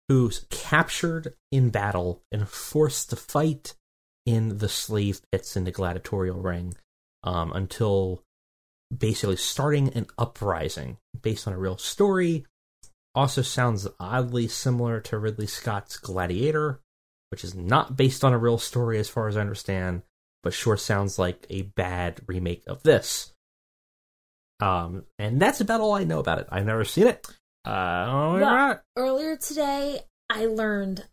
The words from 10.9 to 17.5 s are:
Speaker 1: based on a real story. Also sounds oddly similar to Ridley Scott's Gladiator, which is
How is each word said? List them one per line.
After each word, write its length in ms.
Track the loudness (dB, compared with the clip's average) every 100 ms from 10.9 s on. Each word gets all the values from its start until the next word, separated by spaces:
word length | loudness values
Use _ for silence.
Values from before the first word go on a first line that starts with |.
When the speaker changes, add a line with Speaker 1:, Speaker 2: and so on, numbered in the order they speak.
| -12 _ -6
Speaker 1:
based 240 | -4 -4 -4
on 60 |
a 40 | -4
real 200 | -4 -4
story. 680 | -4 0 2 4 2 0 -4 _ _ _ -20 _ _
Also 280 | 0 2 2
sounds 440 | -2 0 0 0 -4 -8
oddly 480 | -4 -2 0 0 -2
similar 540 | -2 0 2 0 -2
to 160 | -4 -4
Ridley 300 | -2 -2 -6
Scott's 500 | -6 -4 -4 -6 -14
Gladiator, 840 | -6 -2 0 0 0 0 -2 -4 _ _ _ _ -16
which 120 | -12
is 100 | -10